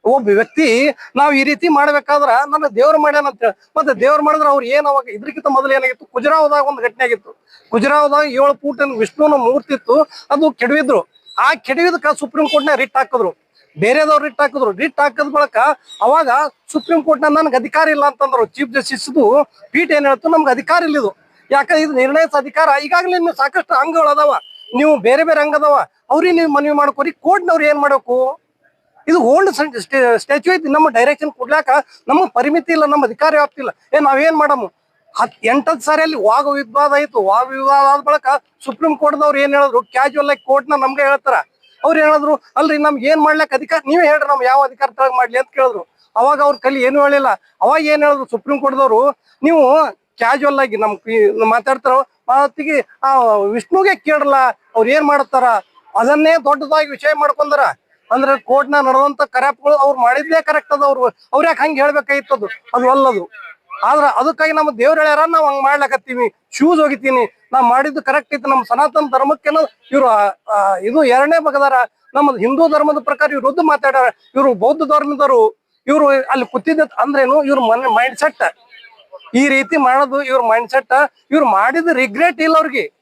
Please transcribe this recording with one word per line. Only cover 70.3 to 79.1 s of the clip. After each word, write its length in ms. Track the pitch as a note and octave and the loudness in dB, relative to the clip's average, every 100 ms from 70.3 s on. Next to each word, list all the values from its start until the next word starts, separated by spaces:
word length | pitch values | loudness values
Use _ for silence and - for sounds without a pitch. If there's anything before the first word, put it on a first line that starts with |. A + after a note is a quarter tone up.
| - - | -4 -4
ಆ, 280 | G#3 G3 F#3 | -2 0 -2
ಇದು 280 | G3 C#4+ | -2 0
ಎರಡನೇ 340 | C#4 B3+ C#4+ E4 | 2 2 2 0
ಬಗದಾರ, 340 | D4+ C#4 C#4 C4 A#3+ _ _ | 0 0 0 0 -2 _ _
ನಮ್ಮ 220 | C4 C#4+ B3 | 0 0 0
ಹಿಂದೂ 320 | A3 C#4 E4 | -2 2 2
ಧರ್ಮದ 280 | D4+ D4+ D4 | 2 0 -2
ಪ್ರಕಾರ 280 | A#3+ C4+ D4 | -4 -2 -2
ಇವ್ರು 160 | C#4+ C4 | 0 -2
ಉದ್ದು 140 | D#4 | 0
ಮಾತಾಡ್ಯಾರ, 440 | D#4+ C#4+ C#4 C4 B3 - _ | 0 0 0 2 0 -2 _
ಇವ್ರು 200 | B3+ C4+ | 0 0
ಬೌದ್ಧ 280 | G#3+ A3+ D#4 | 2 0 0
ಧರ್ಮದವರು, 800 | D4 D4 C#4+ C#4 C#4 B3 A3 - _ _ B3 | 0 0 0 -2 2 2 2 -2 _ _ -2
ಇವ್ರು 220 | D4+ D4 | 0 2
ಅಲ್ಲಿ 380 | C4+ C4 C4 A#3+ | 2 0 -4 -4
ಕೂತಿದ್ದ 340 | B3+ D#4 D#4+ D4+ - | -4 -2 -2 -2 -2
ಅಂದ್ರೇನು, 460 | B3 C#4 C4 D4 | -2 0 0 0
ಇವ್ರ 160 | C#4 C4+ | 0 0
ಮನೆ 340 | A3+ A#3 C4 | 0 -2 0
ಮೈಂಡ್ 240 | A3 B3+ A#3+ | 0 -2 -2
ಸೆಟ್ 380 | D4+ - G3 - _ - - _ _ | -4 -2 -6 -6 _ -20 -20 _ _